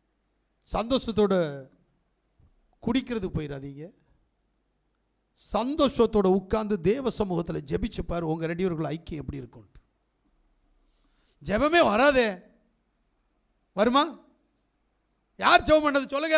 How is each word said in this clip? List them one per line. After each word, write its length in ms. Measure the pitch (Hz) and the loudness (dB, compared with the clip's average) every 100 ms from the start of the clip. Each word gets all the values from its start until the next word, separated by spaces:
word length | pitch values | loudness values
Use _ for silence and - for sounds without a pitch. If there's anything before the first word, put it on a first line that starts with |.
| _ _ _ _ _ _ - | _ _ _ _ _ _ -8
சந்தோஷத்தோட 680 | 180 220 262 - 208 202 190 156 139 131 _ _ _ _ _ _ _ _ _ _ _ | -6 0 -2 0 0 2 2 0 -6 -14 _ _ _ _ _ _ _ _ _ _ _
குடிக்கிறது 440 | 220 247 - 226 185 165 | -4 -4 -4 -6 -6 -6
போயிடாதீங்க. 500 | 147 139 139 139 165 - _ _ _ _ _ _ _ _ _ _ _ _ _ _ | -8 -10 -14 -16 -18 -20 _ _ _ _ _ _ _ _ _ _ _ _ _ _
சந்தோஷத்தோட 880 | - 202 240 311 277 - 226 214 190 190 | -6 -4 -2 0 2 4 2 4 2 2
உட்கார்ந்து 360 | 190 220 214 208 160 | 0 -4 -2 0 0
தேவ 220 | 254 262 - | 0 -2 -4
சமூகத்துல 420 | 202 170 170 160 139 | -2 -2 -4 -8 -6
ஜெபிச்சு 320 | 175 214 - 170 | -4 -4 -6 -6
பாரு, 160 | 170 165 | -6 -4
உங்க 160 | 165 160 | -4 -4
ரெண்டு 140 | 170 | -4
பேருக்குள்ள 300 | 185 160 151 160 | -4 -2 -4 -6
ஐக்கியம் 260 | - 151 | -10 -12
எப்படி 180 | 127 139 | -10 -12
இருக்கும்னு. 380 | 123 123 101 - _ _ _ _ _ _ _ _ _ _ _ _ _ _ _ _ | -14 -20 -20 -20 _ _ _ _ _ _ _ _ _ _ _ _ _ _ _ _
ஜெபமே 400 | 143 208 294 339 254 | -4 0 4 6 6
வராதே, 360 | 208 285 262 226 180 - _ _ _ _ _ _ _ _ _ _ _ _ 185 | 6 4 4 2 -2 -14 _ _ _ _ _ _ _ _ _ _ _ _ 0
வருமா? 240 | 226 269 311 240 _ _ _ _ _ _ _ _ _ _ _ - | 2 4 2 -4 _ _ _ _ _ _ _ _ _ _ _ -2
யார் 260 | 202 349 - | 4 4 6
ஜெபம் 180 | 311 302 | 4 4
பண்ணது 280 | 277 262 | 0 -2
சொல்லுங்க, 240 | 277 320 | -4 0